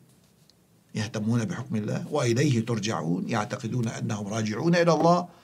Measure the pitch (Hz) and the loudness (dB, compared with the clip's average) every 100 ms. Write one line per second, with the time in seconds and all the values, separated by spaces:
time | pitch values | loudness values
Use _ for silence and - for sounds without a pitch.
0 | _ _ _ _ _ _ _ _ _ 110 | _ _ _ _ _ _ _ _ _ -6
1 | 104 110 107 120 110 - - 113 104 - | -6 -4 0 0 0 -6 -6 -4 -2 -4
2 | - 147 123 117 151 117 113 113 101 82 | -4 -2 2 2 2 2 0 -2 -2 -2
3 | 80 90 - 113 104 107 117 131 123 - | -2 -2 -2 -2 -2 -6 -4 -4 -4 -4
4 | 117 104 101 113 107 107 165 175 170 156 | -6 -4 -4 -4 -2 0 2 4 6 6
5 | 165 175 175 - | 6 4 0 -12